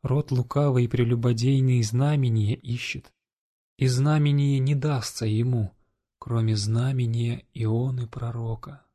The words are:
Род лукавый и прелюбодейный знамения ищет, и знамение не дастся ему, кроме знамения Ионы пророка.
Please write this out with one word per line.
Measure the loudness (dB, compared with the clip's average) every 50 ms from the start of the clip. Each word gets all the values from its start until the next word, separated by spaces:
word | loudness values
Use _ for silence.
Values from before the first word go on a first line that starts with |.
Род | -2 -2 -2 -2 0 0
лукавый | 0 -2 -2 0 0 0 2 2 2 2 2
и | 0
прелюбодейный | 0 0 2 2 2 2 2 0 0 2 2 2 2 4 4 4 2 2
знамения | 2 0 0 0 2 2 2 2 2 2 2 2 2 0 -2
ищет, | -4 -4 -8 -6 -6 -6 -8 -10 -10 _ -18 _ _ _ _ _ _ _ _ _ _ _ _ _
и | -2 0 0
знамение | 2 2 2 2 4 4 4 4 4 2 2 2 2 2
не | 2 2 0
дастся | 0 0 0 -2 -2 -4 -8 -8 -4 -2
ему, | 0 0 0 0 0 0 0 -2 -4 _ _ _ _ _ _ _ _ _ _
кроме | -8 -4 -2 0 2 0 0
знамения | 0 0 0 0 0 0 0 0 0 -2 -2 -2 -2 -2 -2 -4 -6 -10 _
Ионы | _ -4 -2 -2 0 0 -2 -2 -4 -6 -8
пророка. | -8 -8 -8 -8 -8 -6 -6 -6 -6 -6 -8 -10 -18 -20 -20 _ _